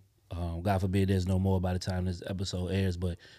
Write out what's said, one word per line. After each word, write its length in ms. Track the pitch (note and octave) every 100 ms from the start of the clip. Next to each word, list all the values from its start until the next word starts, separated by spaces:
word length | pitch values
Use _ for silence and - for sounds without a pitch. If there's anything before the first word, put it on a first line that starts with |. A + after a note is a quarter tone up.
| _ _ -
um, 300 | F2 E2+ E2+
God 180 | F#2+ F#2+
forbid 280 | G2 G2 F#2+
there's 200 | F#2+ F2+
no 100 | F#2
more 220 | F#2+ F#2+
by 120 | F#2
the 60 | F2+
time 280 | - F#2 F#2
this 140 | F2+ -
episode 420 | F#2+ F#2+ F#2 F2+
airs, 240 | F#2+ F#2+ F2
but, 220 | F2+ E2 -